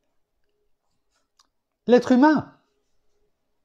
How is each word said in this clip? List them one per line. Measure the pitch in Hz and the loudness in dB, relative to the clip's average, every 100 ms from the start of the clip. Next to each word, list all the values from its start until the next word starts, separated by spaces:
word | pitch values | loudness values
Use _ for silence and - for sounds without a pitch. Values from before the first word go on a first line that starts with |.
| _ _ _ _ _ _ _ _ _ _ _ _ _ _ _ _ _ _ - | _ _ _ _ _ _ _ _ _ _ _ _ _ _ _ _ _ _ -2
L'être | 240 - | -2 0
humain | 247 302 294 - _ _ _ _ _ _ _ _ _ _ _ | 0 2 0 -6 _ _ _ _ _ _ _ _ _ _ _